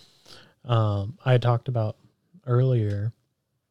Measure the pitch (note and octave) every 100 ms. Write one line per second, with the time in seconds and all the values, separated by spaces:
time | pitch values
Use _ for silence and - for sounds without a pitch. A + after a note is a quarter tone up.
0 | _ _ - - - _ - A#2 G#2+ G2+
1 | G2+ - C3 B2 B2 A#2 - A#2+ G#2+ -
2 | _ _ _ F3+ B2+ B2 C3 B2 G#2 G2+
3 | A2 - _ _ _ _ _